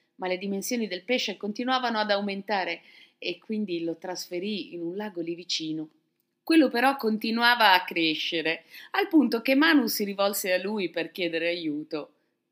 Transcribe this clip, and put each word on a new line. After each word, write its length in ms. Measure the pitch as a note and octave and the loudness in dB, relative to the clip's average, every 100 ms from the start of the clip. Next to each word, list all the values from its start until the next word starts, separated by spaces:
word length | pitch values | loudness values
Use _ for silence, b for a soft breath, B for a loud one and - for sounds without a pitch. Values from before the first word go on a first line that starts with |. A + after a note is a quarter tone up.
| _ _ | _ _
ma 100 | F#3 | -4
le 100 | F#3 | -4
dimensioni 520 | G3 G3 - A#3+ G#3 | -4 -6 -4 -4 -4
del 160 | F3+ | -6
pesce 320 | F3+ B3 - F#3 | -4 -2 -2 -6
continuavano 640 | G3+ G#3 B3 C4 B3 G#3+ | -8 -6 -2 -2 0 -2
ad 100 | G#3 | 0
aumentare 720 | G3+ G3+ G3 G3 G3+ E3+ E3 B B B B | 0 -2 -6 -4 -2 -2 -6 B B B B
e 200 | F#3 E3+ | -10 -10
quindi 460 | - G#3+ G3 E3+ | -6 -6 -4 -4
lo 140 | E3 E3 | -6 -6
trasferì 760 | F#3 F3 - F3 G3+ G3+ - | -10 -10 -8 -8 -6 -6 -8
in 80 | F3 | -10
un 140 | E3+ F#3+ | -8 -8
lago 240 | G#3+ F3 | -8 -8
lì 160 | E3 E3+ | -8 -8
vicino. 520 | F3 - D#3 D#3 D#3 _ _ _ _ _ | -6 -6 -4 -6 -8 _ _ _ _ _
Quello 260 | - D#4+ C4 | 2 4 4
però 280 | A#3+ C4 C4+ | 4 2 2
continuava 800 | A3 G#3+ A3+ A#3 A#3+ A#3+ G#3 | 0 0 0 2 4 6 8
a 100 | F#3 | 6
crescere, 800 | - F3+ D#3+ D#3 - E3+ D#3 E3 B B B | 4 0 0 0 -2 -2 -2 -4 B B B
al 140 | F#4+ G4+ | -2 4
punto 360 | D#4+ A#3+ A3+ | 4 4 2
che 120 | B3 | 2
Manu 320 | C4+ D#4+ D4+ A3+ | 4 6 6 4
si 160 | - | 0
rivolse 500 | G3+ G3 G3+ G#3 F#3+ | -4 0 0 0 0
a 80 | F#3 | 0
lui 300 | F#3+ G#3+ F3 | 0 -2 -4
per 220 | E3+ D#3+ | -4 -6
chiedere 340 | - E3+ E3 E3+ | -4 -4 -2 -2
aiuto. 680 | F3 D#3+ D3 D3+ D#3 - _ _ _ _ | -2 -4 -4 -6 -8 -8 _ _ _ _